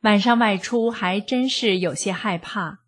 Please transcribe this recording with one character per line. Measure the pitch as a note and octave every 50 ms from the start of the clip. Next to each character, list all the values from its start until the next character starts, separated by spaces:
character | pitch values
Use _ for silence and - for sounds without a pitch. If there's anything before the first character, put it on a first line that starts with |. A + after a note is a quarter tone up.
| -
晚 | A3 G#3 G#3
上 | F#3+ B3 A#3+ A#3
外 | A#3+ G#3+ G3+ F#3
出 | F#3 - A#3+ A#3+ A3+ A#3
还 | A3+ G#3+ - F3+ F#3 G3+
真 | G#3 - B3+ B3 B3+ C4
是 | B3+ - - A3+ F#3+ F#3
有 | F3+ E3+ C3+
些 | D3 - G3
害 | F#3 E3+ - A3 F#3 E3+
怕。 | - - - A3 F3+ D#3 - - _